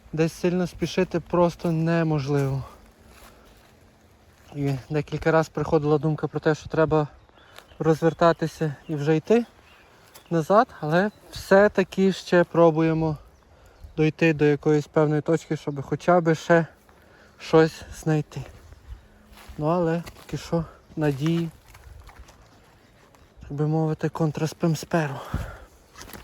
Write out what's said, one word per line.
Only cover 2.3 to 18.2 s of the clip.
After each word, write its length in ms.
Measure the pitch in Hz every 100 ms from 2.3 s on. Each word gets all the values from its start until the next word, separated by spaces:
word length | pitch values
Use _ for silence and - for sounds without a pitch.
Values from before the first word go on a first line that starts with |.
| 143 139 135 123 - - _ - - - - - - _ _ _ _ _ _ _ _ - 143
І 180 | 139 135 -
декілька 420 | 151 - 151 165
разів 220 | 160 156
приходила 440 | - 147 160 147 151
думка 300 | 156 151 151
про 120 | 151
те, 160 | 160 151
що 140 | -
треба 380 | 151 127 156 147 - _ _ _ - - -
розвертатися 960 | 160 151 165 151 170 160 160 - 160 135 -
і 80 | 151
вже 200 | 143 156
йти 300 | - 233 226 _ - - _ _ _ - -
назад, 380 | 165 151 202 254 -
але 320 | 151 170 208 - -
все-таки 840 | - - 196 208 202 190 - 190
ще 300 | 175 - 180
пробуємо 760 | 170 170 170 156 160 160 160 147 - _ _ - - _ - -
дойти 360 | 156 - 165
до 120 | 147 147
якоїсь 420 | 143 156 151 -
певної 340 | 160 151 151
точки, 360 | 151 160 - 151
щоб 240 | - 143
хоча 400 | - 151 - 180
б 140 | 165 156
ще 320 | - 170 160 - _ _ _ - - -
щось 420 | - 160 160 - - -
знайти. 380 | - 156